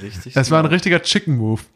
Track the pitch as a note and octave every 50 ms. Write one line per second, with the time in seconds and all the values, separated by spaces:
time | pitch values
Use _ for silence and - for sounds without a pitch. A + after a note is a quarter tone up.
0 | G2 G#2 G#2 F2+ - - - C3+ B2+ B2+ D#3+ D#3+ D#3+ D3+ E3 F3+ - G3 F3 E3
1 | - - - - - E3 C#3 A#2 A2 A2 A2 G#2+ - _ _